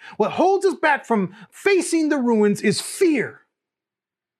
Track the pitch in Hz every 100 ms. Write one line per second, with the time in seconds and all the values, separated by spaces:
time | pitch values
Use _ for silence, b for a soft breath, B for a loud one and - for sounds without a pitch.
0 | B B - - 349 392 392 302 - 277
1 | - 226 185 B B - 392 392 - 330
2 | 302 294 240 226 208 208 208 160 - -
3 | 370 285 156 - _ _ _ _ _ _
4 | _ _ _ _